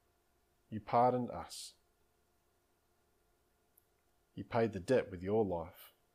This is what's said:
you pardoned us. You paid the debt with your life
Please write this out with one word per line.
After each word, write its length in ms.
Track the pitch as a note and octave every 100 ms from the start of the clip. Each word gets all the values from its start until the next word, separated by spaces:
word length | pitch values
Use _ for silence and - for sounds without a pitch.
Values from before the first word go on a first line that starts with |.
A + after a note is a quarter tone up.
| _ _ _ _ _ _ _
you 100 | G#2+
pardoned 500 | - A#2+ B2+ B2 A#2
us. 440 | - - - - - _ _ _ _ _ _ _ _ _ _ _ _ _ _ _ _ _ _ _ _ _ _ _ _ _
You 100 | -
paid 280 | - A#2+ A2+
the 80 | G2
debt 300 | F2 B2 -
with 120 | F#2
your 220 | F2+ A2
life 480 | G2+ E2+ E2 - - _ _